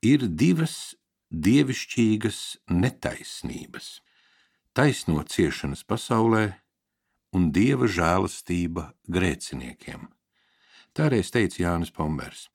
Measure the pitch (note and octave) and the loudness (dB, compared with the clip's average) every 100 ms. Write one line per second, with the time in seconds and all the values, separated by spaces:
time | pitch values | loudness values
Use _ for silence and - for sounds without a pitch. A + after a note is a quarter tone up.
0 | A2 C#3+ A#2+ D#2+ - - - - - - | 4 2 2 2 2 2 0 -4 -14 -18
1 | _ _ _ E2 D#2+ C3 C3+ C3 - - | _ _ _ -2 4 4 4 -2 -6 0
2 | A2+ A2 A2 - - - - F2 A2+ - | 2 2 -2 -6 -12 -16 -2 2 2 0
3 | - - - - - - - - - - | -6 -6 -14 -12 -10 -10 -12 -16 -18 -20
4 | _ _ _ _ _ _ _ - D3 B2 | _ _ _ _ _ _ _ 2 2 2
5 | - D#2 D2 - E2 D2 C#2+ C#2 - A2+ | 0 0 -2 0 0 0 -6 -8 -6 -6
6 | - A#2 A2+ A2+ G#2+ F#2+ _ _ _ _ | 0 2 4 4 2 -4 _ _ _ _
7 | _ _ _ F#2+ F2 D2+ A#2 C#3 B2 F2 | _ _ _ 0 2 4 2 2 0 2
8 | E2 F2+ F#2+ - - F2 E2+ E2+ D2+ _ | 2 2 0 -6 -4 -2 -2 -4 -10 _
9 | - F2 F#2 C#2 - B1+ B1 - - - | -4 0 0 -2 -8 -10 -12 -14 -16 -16
10 | - _ _ _ _ _ _ - _ - | -16 _ _ _ _ _ _ -20 _ 0
11 | D3+ B2+ F2+ B2 G2+ - F2 F2 E2+ - | 2 2 2 2 0 0 0 0 -2 -4
12 | D#2 D2+ B1+ - - | -4 -4 -8 -16 -20